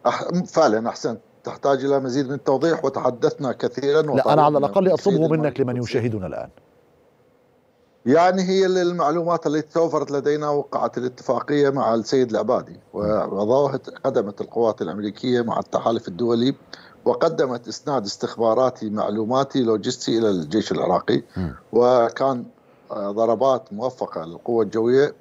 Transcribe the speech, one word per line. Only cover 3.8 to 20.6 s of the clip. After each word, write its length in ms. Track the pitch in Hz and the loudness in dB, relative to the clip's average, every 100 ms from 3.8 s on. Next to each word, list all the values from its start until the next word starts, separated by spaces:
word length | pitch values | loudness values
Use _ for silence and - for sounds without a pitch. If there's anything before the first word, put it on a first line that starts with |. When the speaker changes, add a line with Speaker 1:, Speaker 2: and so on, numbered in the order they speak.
| 139 151 | 0 2
Speaker 2:
لا، 100 | 151 | 2
أنا 20 | |
Speaker 1:
وطالبنا 300 | 135 - 151 | 0 2 4
Speaker 2:
على 140 | 151 147 | 4 2
الأقل 280 | 139 196 190 | 0 2 2
Speaker 1:
من 60 | |
السيد 220 | 156 202 | 2 2
Speaker 2:
أطلبه 140 | 165 156 | 2 2
منك 140 | 160 | 0
Speaker 1:
المالكي 220 | 151 131 | -2 -2
Speaker 2:
لمن 160 | 123 123 | -2 -2
Speaker 1:
والسيد 260 | 117 120 120 | -2 -2 -2
Speaker 2:
يشاهدنا 220 | 107 87 | -4 -6
الآن. 220 | - - - _ _ _ _ _ _ _ _ _ _ _ _ _ _ 120 | -10 -12 -16 _ _ _ _ _ _ _ _ _ _ _ _ _ _ 2
Speaker 1:
يعني 360 | 156 180 190 | 4 4 2
هي 240 | 185 190 190 | 0 2 2
المعلومات 840 | 185 175 175 147 170 170 170 160 | 2 0 0 0 0 0 0 0
التي 260 | 151 151 | -2 -2
توفرت 380 | 165 165 151 139 | 0 0 0 -2
لدينا: 380 | 143 147 151 147 | -2 0 -2 0
وقعت 480 | 147 - 120 120 - | -2 -2 -4 -2 -4
الاتفاقية 720 | 127 127 - 120 - 147 139 | -6 -8 -2 -2 0 2 2
مع 240 | 135 113 | 2 0
السيد 360 | 117 104 135 123 | 0 2 0 2
العبادي، 500 | 107 110 113 - - _ | 0 0 -2 -2 -16 _
Speaker 2:
مم. 80 | 101 104 107 - | -4 -2 0 0
Speaker 1:
وظهرت، 580 | 98 107 131 139 135 - | -2 2 2 2 -2 -8
قدمت 520 | - 135 123 104 101 | -6 -2 0 -2 -6
القوات 400 | 104 113 113 104 | -8 0 0 0
الأمريكية 600 | 87 98 104 101 127 123 | -4 -4 -6 -4 -2 0
مع 180 | 117 - | 0 -4
التحالف 480 | - - 117 113 - | -2 -2 0 -2 -4
الدولي، 480 | 87 117 120 127 135 - - - - 120 | -4 0 2 0 -2 -12 -20 -20 -6 -2
وقدمت 600 | 120 160 160 135 120 - | 2 0 0 -2 -2 -10
إسناد 380 | - 151 135 101 | -10 -4 -2 -4
استخباراتي، 840 | - 117 - 113 110 127 127 110 | -8 -8 0 2 4 2 0 -6
معلوماتي، 760 | 107 - 107 110 131 135 143 | -4 -2 -2 0 0 0 0
لوجستي 540 | 113 107 123 123 - 113 | 2 2 -2 -4 -2 0
إلى 120 | 110 | 2
الجيش 420 | 92 76 107 | 0 0 -2